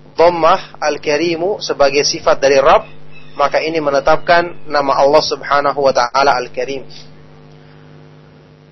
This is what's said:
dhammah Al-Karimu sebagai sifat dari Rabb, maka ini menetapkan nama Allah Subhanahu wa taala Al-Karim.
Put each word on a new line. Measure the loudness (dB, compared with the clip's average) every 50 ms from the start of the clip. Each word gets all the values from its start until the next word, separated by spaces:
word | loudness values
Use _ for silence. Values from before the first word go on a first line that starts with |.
| -20 -8 0 2
dhammah | 4 4 4 4 2 2 2 2 -2 -6 -12
Al-Karimu | -8 -6 -4 -4 -4 -4 -2 -2 -2 0 -2 -2 -2 -4 -4 -4 -6 -6
sebagai | -6 -2 0 0 2 2 0 0
sifat | -2 -2 -2 0 0 0
dari | 2 2 2 4 4
Rabb, | 6 6 4 4 2 -2 -14 -16 -14 -14 -14 -16 -16 -10 -6 -4
maka | -2 0 0 -2 -2
ini | -2 -4 -4
menetapkan | -2 0 0 0 2 2 2 2 2 2 2 2 2 -2 -6 -10 -8 -4
nama | -2 -2 0 0 0 2
Allah | 2 4 4 4 2
Subhanahu | 0 -4 -8 -4 -2 -2 0 0 0 0 0
wa | 0 0 2
taala | 2 0 0 0 0 2 2 2
Al-Karim. | 0 -2 -6 -8 -8 -8 -6 -8 -10 -12 -14 -18 -20 -20 -20 -20 -20 -20 -20 -20 -20 -20 -20 -20 -20 -20 -20 -20 -20 -20 -20 -20 -20 -20 -20 -20 -20 -20 -20 -20 -20 -20 -20 -20 -20 -20 -20